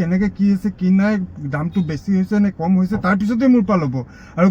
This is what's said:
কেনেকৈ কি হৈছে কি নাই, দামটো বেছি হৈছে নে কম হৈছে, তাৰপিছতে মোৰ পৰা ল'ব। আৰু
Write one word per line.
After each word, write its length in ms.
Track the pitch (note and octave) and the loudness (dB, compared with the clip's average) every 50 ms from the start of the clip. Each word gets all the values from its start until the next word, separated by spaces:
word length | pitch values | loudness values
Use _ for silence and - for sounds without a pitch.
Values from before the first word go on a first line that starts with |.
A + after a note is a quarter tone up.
কেনেকৈ 280 | F3+ E3 F3+ F#3 G#3 G3+ F#3+ | -2 -2 0 0 0 -2 -2
কি 80 | - G3+ G3+ | 0 0 0
হৈছে 200 | G3+ F#3 - G#3 F#3 - | 0 0 -2 -6 -6 -2
কি 100 | F#3 F#3 | 0 2
নাই, 240 | F#3+ F#3+ G3 G#3+ G#3+ G3 F3+ F3+ - - D3 C#3 C3 | 2 2 2 0 0 -2 -4 -8 -10 -10 -10 -6 -4
দামটো 240 | D3 D#3 E3+ - G3+ F3 D3+ | -4 -4 -4 -2 -4 -4 -2
বেছি 200 | D#3 C#3 - G3 G3 | -4 -8 -4 -2 -2
হৈছে 200 | F#3 F#3+ - G#3 G#3 G3+ | -2 0 0 0 0 0
নে 60 | G3+ F#3+ - | 0 -2 -2
কম 140 | D#3+ F3+ F#3+ F#3 | -2 0 2 2
হৈছে, 180 | F#3 F3+ G#3+ G#3+ - | 2 0 -2 -2 0
তাৰপিছতে 400 | F3+ G3+ F#3+ G#3+ G#3 B3 A3+ C#4 C4 B3 | 0 0 0 0 0 0 2 4 4 4
মোৰ 80 | A#3+ G3 G3 | 4 4 2
পৰা 100 | G#3 F3+ D3+ | 0 0 0
ল'ব। 120 | C3 B2 C3 A#2+ - - - - - - E3 | -2 -4 -6 -8 -8 -14 -20 -20 -12 -2 2
আৰু 100 | F3+ F#3+ | 2 4